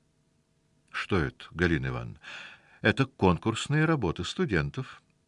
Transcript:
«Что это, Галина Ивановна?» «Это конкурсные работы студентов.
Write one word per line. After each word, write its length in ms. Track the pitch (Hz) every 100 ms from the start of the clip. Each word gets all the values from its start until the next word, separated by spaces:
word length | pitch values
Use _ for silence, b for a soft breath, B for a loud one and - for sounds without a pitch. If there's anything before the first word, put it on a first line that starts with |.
| _ _ _ _ _ _ _ _ _
«Что 240 | - - 98
это, 280 | 120 - -
Галина 380 | - 87 80 64
Ивановна?» 320 | 62 58 - B B B B B B
«Это 260 | 110 104 135
конкурсные 800 | - 95 82 110 110 - 147
работы 380 | 156 160 95 76
студентов. 800 | 87 - 180 90 71 98 131 - _ _